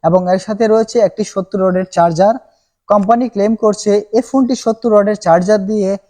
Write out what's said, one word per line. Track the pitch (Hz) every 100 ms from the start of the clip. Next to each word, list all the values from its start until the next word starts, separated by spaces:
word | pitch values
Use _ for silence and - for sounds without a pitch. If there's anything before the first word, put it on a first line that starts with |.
এবং | 165 185 180
এর | 185 196
সাথে | 208 226
রয়েছে | 220 220 240 196
একটি | - 208
সত্তর | - 185 202
ওয়াটের | 185 180 185
চার্জার। | - 170 160 196 240 _ _ _ _ -
কোম্পানি | 208 196 233 247
ক্লেম | 202 202 226
করছে | 214 202 208 202 202 220
এই | -
ফোনটি | 269 247 254
সত্তর | 233 220 233
ওয়াটের | 208 202 208
চার্জার | 175 170 185 214 196
দিয়ে | 214 190 196 _